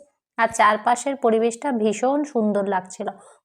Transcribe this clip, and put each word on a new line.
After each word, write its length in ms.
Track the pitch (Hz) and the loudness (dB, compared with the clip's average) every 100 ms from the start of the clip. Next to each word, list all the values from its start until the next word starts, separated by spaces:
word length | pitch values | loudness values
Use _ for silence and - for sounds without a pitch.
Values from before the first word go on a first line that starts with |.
| - _ _ - | -12 _ _ -2
আর 120 | 226 | 0
চারপাশের 680 | 226 208 214 226 240 285 269 | 4 4 4 0 0 -2 -2
পরিবেশটা 560 | 233 220 233 226 294 | 2 2 0 -2 -4
ভীষণ 520 | 240 214 208 254 285 | 0 0 0 0 0
সুন্দর 420 | 294 240 214 202 196 | -2 -2 0 0 -2
লাগছিল, 420 | 190 185 - 196 - - _ | -4 -6 -10 -10 -10 -20 _